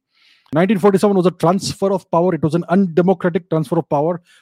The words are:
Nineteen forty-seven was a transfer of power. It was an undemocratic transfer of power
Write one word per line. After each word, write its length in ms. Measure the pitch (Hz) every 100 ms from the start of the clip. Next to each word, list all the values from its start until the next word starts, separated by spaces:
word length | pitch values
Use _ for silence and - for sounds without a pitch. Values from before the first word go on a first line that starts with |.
| _ _ _ _ -
Nineteen 260 | 147 190 208
forty-seven 380 | 202 190 208 196
was 80 | 175
a 60 |
transfer 600 | 170 160 190 - - 196
of 180 | 190 -
power. 220 | 165 180
It 80 | 165
was 140 | 156 170
an 80 | 175
undemocratic 800 | 180 190 160 180 180 180 175 -
transfer 280 | 160 156 165
of 120 | -
power 320 | 147 156 175 _ _